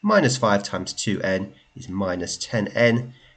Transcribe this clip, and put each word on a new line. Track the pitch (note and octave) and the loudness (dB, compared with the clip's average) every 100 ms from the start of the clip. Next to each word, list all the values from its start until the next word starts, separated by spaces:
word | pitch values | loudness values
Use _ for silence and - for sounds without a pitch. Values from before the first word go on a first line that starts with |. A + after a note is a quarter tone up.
Minus | G#3 G#3 C#3 - | 4 4 4 2
five | A2+ G2+ | 2 2
times | - F#2 F#2 | 0 -8 -8
two | - - F#2+ | -6 -2 -2
n | F#2+ F#2+ G2+ - _ - | 0 -2 -4 -12 _ -18
is | - | -8
minus | F#2+ F#2+ F2+ F2 - | -4 -2 -2 -6 -8
ten | - A#2 G2+ | -4 -2 -2
n. | - A#2+ A#2 B2 - _ | 2 2 2 -2 -14 _